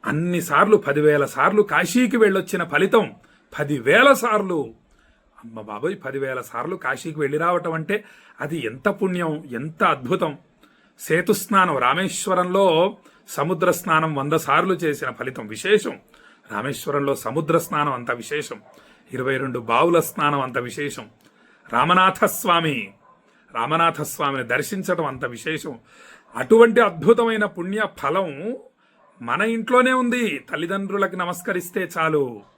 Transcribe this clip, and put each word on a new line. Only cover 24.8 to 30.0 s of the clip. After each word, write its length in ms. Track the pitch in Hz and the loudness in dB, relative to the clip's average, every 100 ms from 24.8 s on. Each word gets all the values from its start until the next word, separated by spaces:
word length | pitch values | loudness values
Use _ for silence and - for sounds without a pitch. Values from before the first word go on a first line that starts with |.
| 180 170 151 | -4 -4 -4
అంత 200 | 95 131 | -6 -10
విశేషం. 540 | 120 160 160 165 120 _ - - - _ - | -8 -6 -6 -8 -14 _ -20 -20 -20 _ -8
అటువంటి 460 | 131 226 233 226 | 4 8 8 6
అద్భుతమైన 640 | 220 165 160 226 233 220 208 | 2 2 2 4 4 0 -2
పుణ్య 400 | - 175 208 214 - | -4 -6 -4 -4 -4
ఫలం 600 | 139 175 185 139 196 269 - _ _ _ _ _ | -2 -2 -2 -6 -10 -10 -14 _ _ _ _ _
మన 200 | 120 131 | -6 -2
ఇంట్లోనే 520 | 220 226 220 247 254 | -2 -2 2 2 4
ఉంది, 520 | 254 | 2